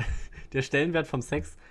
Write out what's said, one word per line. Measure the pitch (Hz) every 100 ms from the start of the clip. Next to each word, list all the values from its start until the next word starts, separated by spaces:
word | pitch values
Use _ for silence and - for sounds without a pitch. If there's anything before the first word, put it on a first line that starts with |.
| - -
<laughs> | - - -
der | 135
Stellenwert | 131 143 160 165 151
vom | 131
Sex, | - 147 - - -